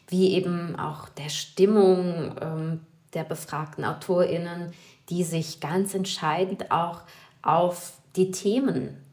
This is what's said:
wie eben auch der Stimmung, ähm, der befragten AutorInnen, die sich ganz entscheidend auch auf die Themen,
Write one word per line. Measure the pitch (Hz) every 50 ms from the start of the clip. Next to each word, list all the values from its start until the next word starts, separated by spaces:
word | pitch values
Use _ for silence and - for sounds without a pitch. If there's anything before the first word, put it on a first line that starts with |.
| _ -
wie | 180 180 190 185 -
eben | 180 185 180 175 170 170 170 165
auch | - - 151 151 151 - -
der | - - 147 151
Stimmung, | - - - - - - 190 202 220 214 196 185 185 180 185 180 175 185 147 - - -
ähm, | - 160 160 160 160 160 165 160 - - _ _ _ _ -
der | 165 156
befragten | 160 165 160 - - - 147 156 151 - - -
AutorInnen, | 110 160 156 - - 185 175 180 - - 170 165 170 175 175 175 165 170 - - - - _ _ -
die | 175 175 175
sich | 160 165 165 160 - - -
ganz | - 147 165 185 196 196 -
entscheidend | 196 190 190 - - - 156 151 175 190 190 226 - - - -
auch | 165 170 170 170 - - - - - - - _ _ -
auf | - 151 170 175 180 180 - - - - - _ _ _
die | 185 190 185 185
Themen, | - - 202 208 262 269 247 180 127 - - - - - -